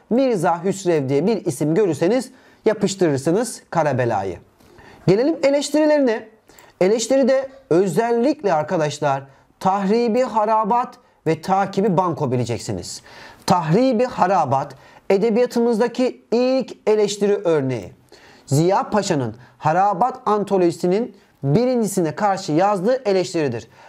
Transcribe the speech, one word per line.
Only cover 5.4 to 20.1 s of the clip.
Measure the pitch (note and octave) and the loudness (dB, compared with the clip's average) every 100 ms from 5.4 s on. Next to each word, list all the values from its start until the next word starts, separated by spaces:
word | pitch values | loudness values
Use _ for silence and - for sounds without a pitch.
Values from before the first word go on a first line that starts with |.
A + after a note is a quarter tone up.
eleştirilerine. | C4+ C#4+ C#4 D4+ D4+ D4+ C4 A3 - _ _ - - _ | 0 0 0 0 2 4 2 0 -6 _ _ -20 -20 _
Eleştiride | F#3 A3+ - C4+ B3+ C4+ C4+ - _ | 0 2 2 2 4 2 -2 -12 _
özellikle | E3 G3 D#3 A#3 A#3 B3 D4+ G3+ | 2 2 0 0 0 0 0 0
arkadaşlar | D#3+ D3+ F#3 D3+ - D3+ C3+ C3+ _ _ _ | 0 0 -2 -2 -2 -2 -2 -6 _ _ _
tahribi | F#3+ G3 F#3+ A3+ A#3+ A3 | -2 0 0 0 2 0
harabat | B3+ A3 G#3+ A3 G#3+ A#3+ B3 - _ _ D3+ | 0 0 0 0 0 -2 -2 -10 _ _ -4
ve | D#3+ | -4
takibi | - F#3+ G3 G3 G#3+ F3 | -2 -2 -2 -2 0 0
banko | F3+ D3 C#3+ | 0 -2 -2
bileceksiniz. | B2 A#2+ G#2+ - F#2+ - - - - - - - | -2 -2 -6 -6 -8 -10 -16 -18 -20 -20 -14 0
Tahribi | F3+ D#3 F#3 C4 A3 | 0 2 2 2 0
harabat | B3 - F3+ F#3+ C#3+ C3+ D3 - - - _ | -2 0 0 2 2 -2 -2 -12 -20 -20 _
edebiyatımızdaki | G3 A3+ A3 A#3+ A#3+ A#3 A3 A#3+ A#3 B3+ - _ | 2 2 2 0 2 0 2 0 0 -2 -2 _
ilk | A#3 B3+ C4 - - - | 0 2 0 -2 -6 0
eleştiri | G#3+ G3+ G#3 G3+ | 2 0 0 0
örneği. | G3+ F#3+ D#3+ C3 B2 F2 - _ - - - - | 0 0 0 0 -4 -8 -16 _ -20 -20 -20 -2
Ziya | C3+ E3+ F3+ E3 | 0 2 2 0
Paşa'nın | G#3 G3 D#3 A#2 G#2 - _ | -2 0 -2 -4 -8 -20 _
Harabat | D3+ E3 G3+ F#3 B3+ | -2 2 0 0 -2